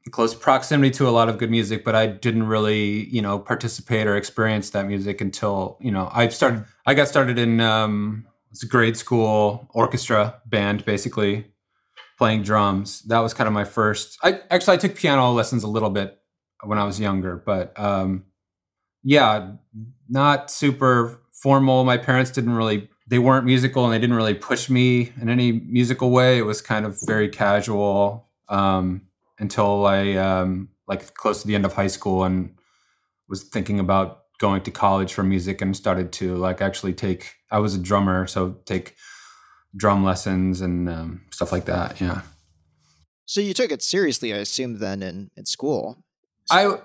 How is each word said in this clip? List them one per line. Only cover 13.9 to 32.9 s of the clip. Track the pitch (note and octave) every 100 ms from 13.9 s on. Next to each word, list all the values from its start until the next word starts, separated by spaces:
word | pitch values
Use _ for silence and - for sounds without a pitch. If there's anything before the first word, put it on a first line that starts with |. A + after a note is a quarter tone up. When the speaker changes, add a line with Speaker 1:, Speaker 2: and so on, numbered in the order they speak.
| G#2 - -
Speaker 1:
I, | F3 F#3+ -
actually, | F3+ G3
I | F3
took | G3 -
piano | D#3+ C#3 B2
lessons | A#2+ G#2+ A#2+
a | G#2
little | A2 G#2+
bit | G2 F#2+ - _ _ _ -
when | G#2 G#2+
I |
was | G2+ F#2
younger, | G#2 F#2+ F2+ F2
but, | - F#2+ - -
um, | G#2 G2 F#2+ F#2+ - _ _ _ _ _ _ _
yeah, | C3+ C#3+ A#2 G#2+ F#2 G#2+ _ A2 A2+ - -
not | C3+ D3 C#3 -
super | - C#3+ C3 C3 B2 A#2 - _
formal. | - C#3 C3+ C3+ B2+ B2+
My | B2
parents | C3 C3 B2+
didn't | C3+ A#2+ A2+
really, | A2 G#2 A2 _ -
they | B2
weren't | B2+ C3 B2
musical | B2+ C3 C3 A#2+
and |
they | A2+
didn't | A#2+ A#2
really | A2
push | G2+ - B2 -
me | B2+ B2+ B2 A#2+ A#2+
in | A2+
any | B2 B2
musical | A2+ - A#2+ B2 C3 B2+
way. | B2+ B2+ B2+
It | G#2+
was | G#2+
kind | - A2 G#2+
of | G2 -
very | G#2+ G#2
casual, | - G2+ G#2 A2 G2+ G2+ G2 G2+ A2 - _ -
um, | G2 G2 F#2+ F#2 F#2 - _ _ -
until | G#2 - G2+ G2+ G2+
I, | G2 G2
um, | F#2+ F#2+ F#2 F#2 F#2 F#2+ _ -
like, | F#2+ - -
close | G#2+ G2+
to | G#2+
the | G#2
end | F#2+
of |
high | - G2
school | - G2+ F#2
and | F#2 F#2 F2 - _ _ _